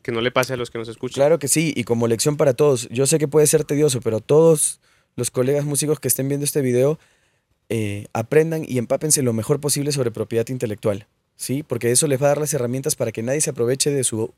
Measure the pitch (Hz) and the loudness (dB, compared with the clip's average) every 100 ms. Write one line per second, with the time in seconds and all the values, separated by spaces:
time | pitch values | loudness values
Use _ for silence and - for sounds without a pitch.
0 | - 113 123 131 127 127 120 117 113 110 | -6 -2 0 0 0 -4 -6 -8 -10 -10
1 | 123 - 143 160 139 156 160 - 120 117 | -8 2 2 2 2 0 0 -2 -2 0
2 | 117 113 151 147 147 120 147 123 113 117 | 2 2 0 2 0 4 2 2 -2 -2
3 | 135 160 147 151 143 156 - 147 151 123 | 0 2 2 4 4 2 0 0 2 0
4 | 113 107 - 151 165 156 - - _ _ | -2 -4 2 6 6 4 0 -6 _ _
5 | _ - 120 135 127 143 147 139 151 151 | _ -8 -4 -2 0 0 -2 -2 0 -2
6 | 131 - 135 143 143 156 131 123 139 160 | 0 -2 -2 -2 -2 0 2 2 2 0
7 | _ _ _ _ _ _ _ 113 104 101 | _ _ _ _ _ _ _ -4 -2 -6
8 | - - 120 151 160 160 - 123 113 135 | -6 -6 0 2 2 -2 -4 -4 -2 -2
9 | 156 151 127 113 110 143 147 143 143 143 | 0 0 0 -2 -2 -2 0 -2 -2 -2
10 | 120 107 107 113 113 127 120 101 113 101 | -2 -4 -2 -2 -2 -4 -4 -2 -2 -2
11 | - _ _ _ - 135 160 117 120 123 | -8 _ _ _ -6 -6 -4 -2 2 2
12 | 156 127 143 147 151 143 120 131 151 - | 2 2 2 2 0 -2 -2 -2 -4 -2
13 | 113 113 117 147 151 135 117 139 147 139 | -4 -4 -4 -2 -2 -2 -2 0 0 0
14 | 120 110 113 | -2 -4 -6